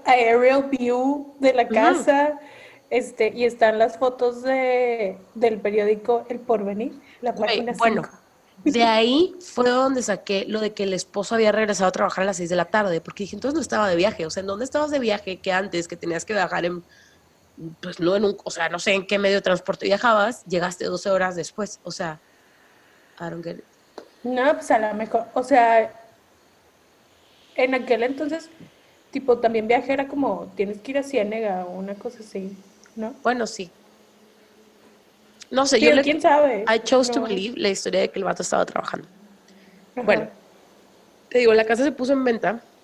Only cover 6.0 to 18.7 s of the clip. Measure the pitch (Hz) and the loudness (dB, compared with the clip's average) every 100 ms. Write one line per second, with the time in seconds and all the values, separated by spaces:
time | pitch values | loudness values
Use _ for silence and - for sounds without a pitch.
6 | 214 233 233 240 240 220 202 202 277 - | 0 -2 -2 -8 -2 -2 0 -4 -6 -10
7 | - - 240 226 247 220 233 226 233 202 | -20 -10 -8 -4 -2 -2 -2 0 2 0
8 | 156 - _ _ _ _ 311 233 233 220 | -4 -14 _ _ _ _ 0 2 4 4
9 | 233 269 370 - - - 247 247 269 262 | 4 4 2 -2 -10 0 2 4 2 0
10 | 233 190 - 196 - 214 214 214 196 185 | -2 -4 -2 -4 -2 -4 -4 -4 -4 -4
11 | - 202 190 226 214 208 214 190 185 185 | -6 -6 -2 2 4 4 0 2 0 2
12 | 196 185 190 180 175 175 170 220 202 165 | -2 0 -2 -2 -2 -2 0 0 0 -2
13 | 165 - 196 208 247 311 254 220 208 170 | -6 -10 -10 -6 -4 -4 -2 0 2 2
14 | 196 220 160 190 190 202 269 294 302 294 | 2 0 -8 -6 -6 -6 -4 -2 0 0
15 | 233 202 - 185 - 185 202 175 165 175 | 0 -2 -4 -8 -2 -2 -2 -4 -6 -8
16 | 170 165 - 190 180 175 170 175 170 _ | -6 -6 -4 -2 -2 -2 -4 -4 -12 _
17 | _ _ _ _ _ - 160 160 180 - | _ _ _ _ _ -16 -16 -14 -14 -4
18 | 170 196 208 196 - - 165 | 0 2 0 -2 -8 -4 -4